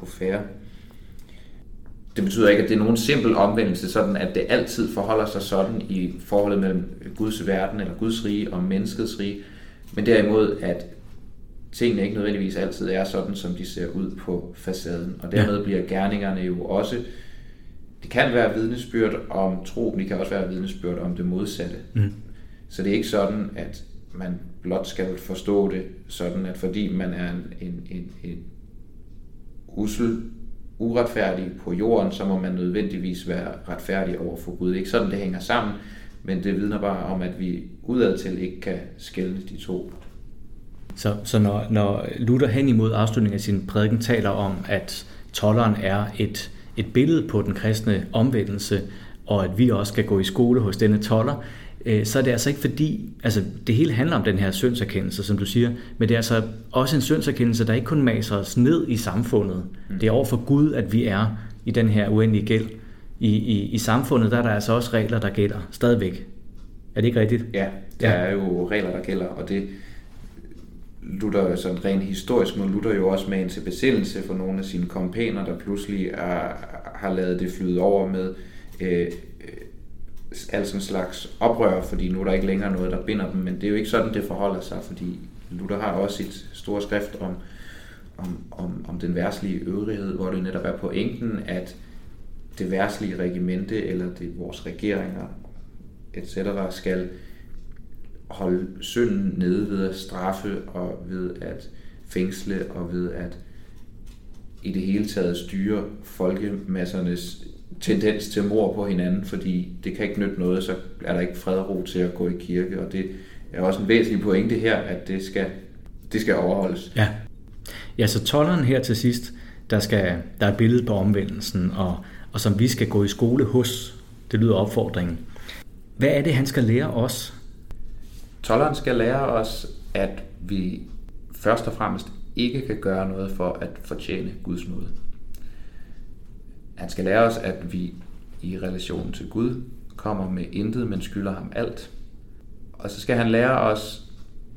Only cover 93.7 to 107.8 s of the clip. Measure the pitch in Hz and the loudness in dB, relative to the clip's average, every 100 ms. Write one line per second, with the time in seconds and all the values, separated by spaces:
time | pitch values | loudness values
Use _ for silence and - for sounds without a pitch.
93.7 | 110 - 90 90 87 87 85 90 - 87 | -4 -2 -2 -4 -6 -10 -8 -10 -10 -10
94.7 | - 104 95 92 92 95 - - - - | -4 -2 -2 -2 -8 -10 -12 -14 -14 -14
95.7 | - - - - 92 - 95 98 98 90 | -14 -16 -16 -12 -10 -8 -4 -2 -2 -4
96.7 | - 95 90 90 - - - - - - | -4 -2 -2 -2 -8 -14 -14 -12 -10 -10
97.7 | - - - - - - - 92 92 95 | -12 -12 -10 -10 -12 -12 -4 0 0 -2
98.7 | - - 120 117 98 95 90 90 98 101 | -8 -4 2 2 2 0 0 2 2 0
99.7 | 98 95 92 - 92 92 95 104 95 - | 0 -2 -4 -8 -4 -2 -2 -4 -6 -6
100.7 | 90 87 - 87 92 90 - 85 - - | -6 -6 -8 -8 -6 -4 -6 -8 -10 -12
101.7 | - - - - 95 92 - 101 95 - | -12 -14 -14 -6 -2 -2 -2 -4 -4 -4
102.7 | 90 85 90 90 - 87 - - - - | -6 -4 -2 -2 -4 -8 -10 -14 -16 -16
103.7 | - - - - - - - - - 95 | -16 -16 -14 -16 -16 -16 -14 -14 -10 -4
104.7 | 92 95 104 104 98 87 87 - 98 101 | -2 0 0 0 0 0 0 -4 -2 0
105.7 | 104 - - - - 92 98 104 98 - | 0 -2 -10 -12 -2 0 0 -2 -4 -2
106.7 | 92 87 92 87 87 - - - - - | -2 -2 -2 -2 -2 -4 -10 -12 -14 -14
107.7 | - | -6